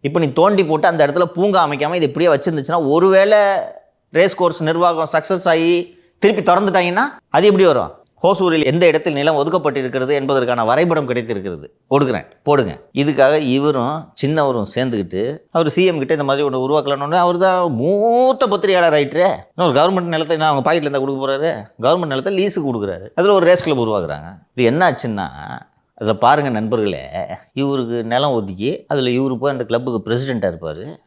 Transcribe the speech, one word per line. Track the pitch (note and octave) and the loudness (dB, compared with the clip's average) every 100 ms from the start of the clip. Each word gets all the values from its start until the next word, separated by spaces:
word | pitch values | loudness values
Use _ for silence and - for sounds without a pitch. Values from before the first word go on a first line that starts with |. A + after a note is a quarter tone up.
இப்ப | C#3 E3 | -2 -2
நீ | D#3 | -2
தோண்டி | C3+ F#3 G3+ | 2 2 4
போட்டு | E3+ D#3 D#3 | 0 2 0
அந்த | E3 D3 | 2 0
இடத்துல | C#3+ | 2
பூங்கா | E3+ E3+ G3 F#3+ D#3 | -2 0 0 2 0
அமைக்காம | C#3+ D3 | -2 -4
இது | F3 D3 | -2 -2
இப்படியே | B2 F3 | 0 2
வச்சிருந்துச்சுன்னா, | C#3+ - D#3 C3+ E3+ D3 | 2 0 -4 -4 -2 0
ஒருவேளை | D#3 F#3 F#3+ G3 G#3+ G3+ G3 - - _ _ _ | 2 4 4 4 4 4 0 -4 -12 _ _ _
ரேஸ் | D3+ F#3+ | 2 2
கோர்ஸ் | F#3 F3 E3 | 2 -2 0
நிர்வாகம் | D#3 E3 F3 D#3+ D#3 | -2 2 2 0 -2
சக்சஸ் | D#3+ D#3 F#3 F3+ | -2 -2 -4 0
ஆகி | E3 E3 F3 F3 _ _ _ | 2 2 0 -2 _ _ _
திருப்பி | G3+ G#3 F3 | 0 2 2
திறந்துட்டாங்கன்னா, | F3+ G3+ F3+ F3 F3+ C#4 - _ | 2 2 0 0 0 -2 -6 _
அது | D3 G3+ | 2 4
எப்படி | F#3+ F#3 | 6 4
வரும்? | C3 F2 - _ _ | 4 -2 -10 _ _
ஹோசூரில் | F3 G3+ F#3 D#3+ | 0 2 0 2
எந்த | D3 D#3 F3 | 0 4 4
இடத்தில் | D3+ D#3+ | 4 0
நிலம் | C#3+ D3 D3+ | 0 0 0
ஒதுக்கப்பட்டிருக்கிறது | D3 F3 D3 C#3 B2+ C3 B2+ | 0 0 -2 -2 -4 -4 -2
என்பதற்கான | C#3+ C#3 C3+ B2 A#2+ | -2 0 0 0 0
வரைபடம் | A2+ C3 F3 D#3+ C3+ | 2 2 2 0 -2
கிடைத்திருக்கிறது. | B2 A2+ G2+ F#2+ E2 C#2+ _ _ | -4 -4 -8 -8 -12 -14 _ _
கொடுக்குறேன், | C#3 C#3 G#2+ C2+ _ | 0 2 -2 -6 _
போடுங்க. | - C#3+ G#2+ - - | 0 2 2 -4 -10
இதுக்காக | - C#3+ C3+ C3+ D3+ | -2 -2 4 4 4
இவரும் | C#3+ C3 D3 C#3 A#2+ D#3 D3+ - | 2 0 0 0 -2 -6 -10 -6
சின்னவரும் | C#3 D#3 C#3+ B2 G2+ | -2 0 0 -2 -4
சேர்ந்துக்கிட்டு, | - B2+ A2+ F2+ F#2 A2+ D#3 _ | -4 -2 -4 -4 -6 -6 -8 _
அவர் | E3 D#3+ | -2 0
சி | D#3 | 2
எம் | F#3 D#3+ | 0 0
கிட்ட | C3+ | -2
இந்த | D#3 | -2
மாதிரி | C#3 C#3 C#3+ | 0 0 0
ஒண்ணு | |
உருவாக்கலாம்னு, | C3 C3 D3+ C#3 C#3 C#3+ | -2 0 0 0 -4 -2
அவர் | F3 F3 F3 | 0 0 2
தான் | F#3+ F#3 F3 | 2 2 0
மூத்த | A#2 C#3+ G3+ A3 A#3 B3+ C4 B3 | -2 0 0 2 2 2 2 0
பத்திரிகையாளர் | G3+ G3+ F#3 E3+ | 0 2 2 4
ஆயிட்டுரு. | D3+ C#3+ D3 F#3 - - | 2 0 0 0 0 -10
இன்னொரு | - F3 C3 | -2 0 2
கவர்மெண்ட் | E3+ F#3+ | 2 0
நிலத்தை | F3 D#3+ D#3 D#3+ | -2 -4 -2 0
என்ன | D#3 | 0
அவங்க | C#3+ B2 | 0 0
பாக்கெட்ல | |
இருந்தா | E3+ D3 C#3 | 0 0 -2
கொடுக்க | C3+ C3+ C3+ | -2 -4 -4
போறாரு? | C3+ D#3+ A#2+ G#2 _ | -2 -4 -6 -12 _
கவர்மெண்ட் | A#2 E3+ E3 | 0 0 0
நிலத்தை | C3+ C3+ F#3+ G3 | -4 -4 -2 -2
லீஸுக்கு | F#3 C#3+ | -2 -4
கொடுக்குறாரு. | A#2 G2+ F2 G2 | -4 -4 -8 -10
அதுல | - F#3+ | -2 4
ஒரு | G3 E3+ | 4 6
ரேஸ் | F3+ | 4
கிளப் | - C#3 | 2 0
உருவாக்குறாங்க. | A2+ G#2+ E2 D2 D#2+ F#2 _ | 0 -2 -4 -8 -12 -20 _
இது | - A#2+ | 0 2
என்னாச்சுன்னா, | C#3 F3+ C3 B2 G#2 E2+ C2+ D2 B1+ - _ _ | 4 0 0 -6 -6 -8 -10 -14 -16 -18 _ _
அதுல | _ G#2+ G2+ | _ -4 2
பாருங்க | A#2+ D3 C#3+ | 4 4 2
நண்பர்களே, | A2+ A2 A2+ G#2 D#2+ C2+ E2+ F2+ F2+ _ | -2 -2 -2 -2 -4 -8 -10 -8 -12 _
இவருக்கு | - C#3 C#3 A#2+ A#2+ | -6 -4 -4 -4 -6
நிலம் | A2+ A#2+ D3 | -2 -2 0
ஒதுக்கி, | B2 G2 F#2 A2+ E3+ - | -2 -4 -6 -6 -6 -4
அதுல | D3 B2+ | -2 0
இவரு | B2 C3+ B2+ | 0 -2 -2
போய் | C#3 | -4
அந்த | C3+ | -4
கிளப்புக்கு | A#2+ A#2 B2+ A#2 G2 | -2 -2 -2 -6 -2
பிரசிடென்ட்டா | B2 C3+ A#2+ G2 | -4 -2 -4 -4
இருப்பாரு. | E2+ E2 D2+ A2+ E3 | -6 -10 -12 -14 -18